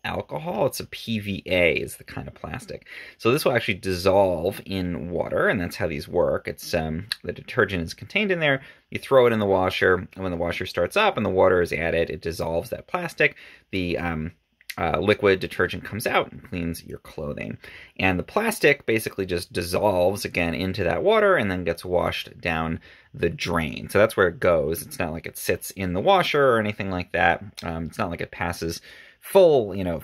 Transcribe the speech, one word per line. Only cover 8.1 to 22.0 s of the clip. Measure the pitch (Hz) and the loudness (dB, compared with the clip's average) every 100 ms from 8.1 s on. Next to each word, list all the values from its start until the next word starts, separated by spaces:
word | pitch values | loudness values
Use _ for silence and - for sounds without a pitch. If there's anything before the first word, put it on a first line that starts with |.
| 196 208 | -4 -2
in | 170 | 0
there. | 151 135 - - - | 0 -2 -4 -20 -12
You | - | -8
throw | - 135 120 | 4 6 6
it | |
in | 110 | 4
the | 101 | 4
washer, | 95 92 - 95 90 92 | 4 2 4 4 4 -2
and | - | -8
when | 92 | -6
the | 85 | -4
washer | 85 - 92 | -4 -4 -4
starts | - 87 202 | -2 0 2
up | 214 139 | 2 0
and | |
the | 101 | 0
water | 92 92 92 | 4 6 4
is | 85 | 2
added, | - 82 82 82 | 0 0 0 0
it | 80 | -4
dissolves | 82 80 85 85 - | -6 -4 -4 -4 -4
that | - - | -10 -6
plastic. | 180 170 - 151 - - - _ | -6 -4 0 0 0 -20 -20 _
The, | 95 87 78 | -4 -2 -2
um, | 85 80 80 - _ _ - - | -4 -4 -6 -10 _ _ -12 -4
uh, | 85 78 | -2 0
liquid | 98 101 101 95 | 2 4 4 4
detergent | 87 - 90 - | 0 -2 -2 -2
comes | - 101 190 | -8 -6 0
out | 185 - | 0 -2
and | - | -8
cleans | - 90 82 82 | -10 -6 -4 -6
your | - - | -10 -16
clothing. | - - 73 - 52 - - - - - | -14 -10 -8 -8 -10 -12 -16 -20 -14 -2
And | 95 90 | 0 0
the | |
plastic | - - 226 - 151 143 | 0 -2 -2 2 4 4
basically | - 110 - - | 2 0 -2 -4
just | 92 85 - | -2 -4 -4
dissolves | - 87 90 104 90 90 101 - | -6 -2 0 2 4 2 2 -2
again | 92 85 | -2 0
into | 78 92 95 | 0 -2 -2
that | 87 85 | -2 0
water | 190 220 202 170 | 2 4 4 2
and | 104 | 0
then | 92 | -2
gets | 85 82 | -2 -4
washed | 92 87 | 0 0